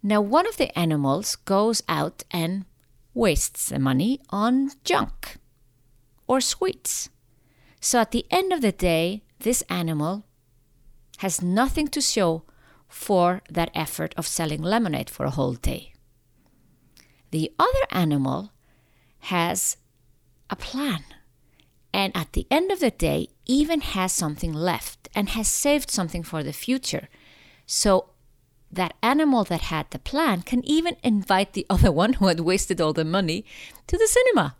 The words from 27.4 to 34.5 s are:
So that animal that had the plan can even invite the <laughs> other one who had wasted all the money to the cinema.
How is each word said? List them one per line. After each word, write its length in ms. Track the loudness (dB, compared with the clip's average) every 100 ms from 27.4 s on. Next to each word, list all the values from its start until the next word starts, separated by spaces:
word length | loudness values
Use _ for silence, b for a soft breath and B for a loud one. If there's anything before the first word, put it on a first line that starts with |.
| b b b
So 440 | 0 4 4 2 _ _ _ _ _ _
that 220 | -6 -6 -2
animal 420 | 2 4 4 4
that 180 | 2 -2
had 280 | -2 -4 -6
the 80 | -10
plan 420 | -6 -2 0 0
can 240 | 0 -4 2
even 300 | 2 2 -2
invite 500 | 0 0 2 2 2
the 120 | -4 0
<laughs> 20 |
other 220 | 4 6
one 220 | 6 2
who 140 | 4 2
had 120 | 2
wasted 420 | 2 0 0 0
all 120 | 0
the 120 | 0 0
money 400 | 0 0 -4 -8 B B B -4
to 100 | 2
the 100 | 4
cinema. 480 | 6 6 4 2